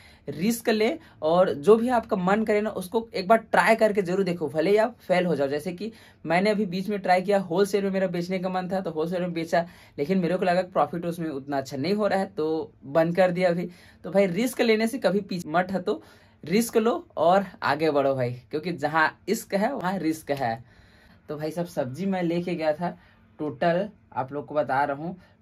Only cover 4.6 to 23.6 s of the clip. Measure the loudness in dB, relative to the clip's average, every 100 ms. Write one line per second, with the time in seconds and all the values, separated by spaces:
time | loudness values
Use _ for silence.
4.6 | 2 4 2 -2 0 2 2 0 0 -2
5.6 | -6 -8 -10 -12 -20 _ 0 2 2 2
6.6 | -2 -4 -4 -4 2 2 4 0 0 0
7.6 | 2 2 0 0 -2 -2 -4 -4 -4 -4
8.6 | -4 -4 -4 -4 -4 -2 -4 -4 0 0
9.6 | 0 -12 -16 -6 0 0 0 0 2 0
10.6 | 0 0 0 -2 -6 -6 -6 -6 -4 -6
11.6 | -4 -6 -2 0 0 0 -2 -4 -2 -2
12.6 | -6 _ -2 2 2 4 2 4 0 0
13.6 | -6 -12 -20 -16 -2 2 2 0 -2 0
14.6 | 2 2 0 0 0 0 -2 -8 -2 -2
15.6 | 0 -4 -4 -6 -8 -20 _ _ -2 0
16.6 | 2 0 0 -2 -6 0 4 4 2 -4
17.6 | -2 2 2 2 2 0 -2 -4 -8 -6
18.6 | -6 -4 0 2 2 0 -4 -6 -2 -2
19.6 | -2 -2 -4 -2 -4 -4 -4 -4 -2 -4
20.6 | -10 -20 -20 _ -20 -20 -12 -8 -6 -6
21.6 | -6 -4 -6 -4 -4 -2 0 -2 -2 -2
22.6 | -2 0 -4 -6 _ _ _ -8 -8 0